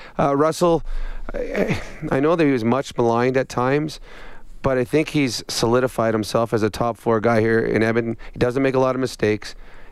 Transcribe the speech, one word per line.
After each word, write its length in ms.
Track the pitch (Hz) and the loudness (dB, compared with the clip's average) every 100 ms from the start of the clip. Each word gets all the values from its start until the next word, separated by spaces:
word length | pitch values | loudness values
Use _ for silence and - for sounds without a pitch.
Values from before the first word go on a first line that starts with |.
| - - | -10 -2
Uh, 180 | 156 139 | 2 4
Russell, 460 | 156 156 175 160 - - - - - | 2 2 2 2 0 -4 -2 -4 -6
I, 480 | - - 202 - - - - 151 | -6 -4 -2 0 -2 -6 -8 -4
I 100 | 135 | 0
know 160 | 151 175 | 2 4
that 80 | |
he 80 | 147 | 4
was 120 | 131 | 2
much 300 | 113 131 - - | 2 0 0 0
maligned 400 | 117 117 127 131 | 2 4 2 2
at 100 | 123 | 0
times, 500 | - 127 147 156 - - - - - - - | 0 0 0 -2 -8 -14 -16 -14 -14 -14 -4
but 160 | 135 131 | 0 0
I 80 | |
think 260 | 120 151 160 | 2 0 0
he's 320 | 151 135 107 - | 0 0 -2 -6
solidified 640 | - 117 123 127 - 113 | -2 2 2 2 0 0
himself 400 | 110 101 113 117 | 0 0 0 0
as 100 | 117 | 0
a 60 | 107 | 0
top 300 | - 120 113 | 0 -2 -2
four 220 | 120 113 | 0 2
guy 200 | 113 113 | 2 2
here 200 | 113 113 | 4 2
in 220 | 113 107 | 2 2
Edmonton. 360 | 110 117 117 113 - | 2 2 0 -4 -8
He 40 | - | -2
doesn't 240 | 120 123 | 0 2
make 120 | 135 | 2
a 60 | 131 | 2
lot 140 | 131 | 2
of 60 | 127 | 0
mistakes. 540 | 127 - 107 104 - - - - - | -4 0 0 0 -4 -14 -16 -16 -16